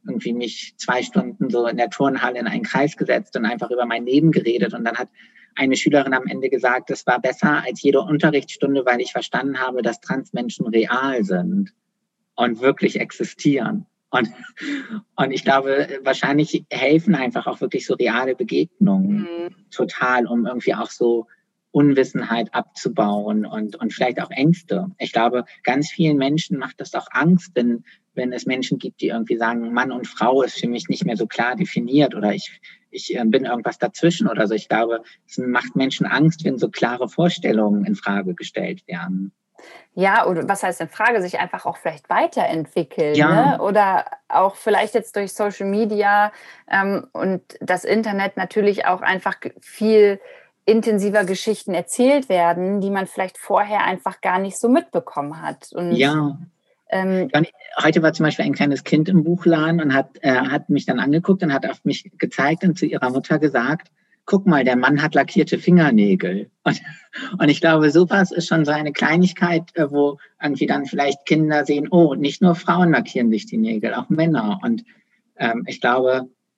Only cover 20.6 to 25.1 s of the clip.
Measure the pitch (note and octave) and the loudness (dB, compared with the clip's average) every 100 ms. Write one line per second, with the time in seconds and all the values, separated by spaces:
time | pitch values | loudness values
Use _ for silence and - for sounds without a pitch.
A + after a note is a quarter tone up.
20.6 | - A2 A#2 - A#2+ A#2 - _ _ _ | -4 -4 -6 -2 0 0 -4 _ _ _
21.6 | _ D3 C#3+ C3+ B2+ - A2+ A#2 G#2+ B2 | _ 2 4 4 2 -2 -4 -4 -2 -4
22.6 | - - - - G#2 G#2 G#2 G#2+ G#2+ A2 | -6 -6 -6 0 0 0 -2 -4 -4 -6
23.6 | G#2+ - A2+ - B2 A#2+ G2+ - D3+ F3 | -8 -6 -6 -2 -4 -4 -6 0 2 0
24.6 | - F#2 F#2+ - A#2+ | -2 -6 -6 -8 -4